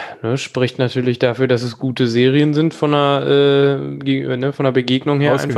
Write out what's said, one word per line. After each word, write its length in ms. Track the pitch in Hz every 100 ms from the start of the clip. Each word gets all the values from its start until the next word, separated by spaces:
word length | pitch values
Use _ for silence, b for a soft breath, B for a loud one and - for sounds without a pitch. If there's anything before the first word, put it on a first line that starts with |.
| B B
ne, 140 | 113 131
spricht 400 | - - 123 -
natürlich 400 | 123 131 127 120
dafür, 300 | 127 117 131
dass 140 | 123
es 160 | 123 113
gute 280 | 131 120 123
Serien 480 | 117 127 139 151
sind 200 | 147 160
von 180 | - 151
der, 300 | 147 143 139 139
äh, 680 | 139 143 139 139 139 143 143
ge-, 380 | 139 135 135 127
ne, 160 | 135
von 120 | -
der 80 | 139
Begegnung 480 | 127 123 131 147 143
her 120 | 143
einfach. 160 | 135 139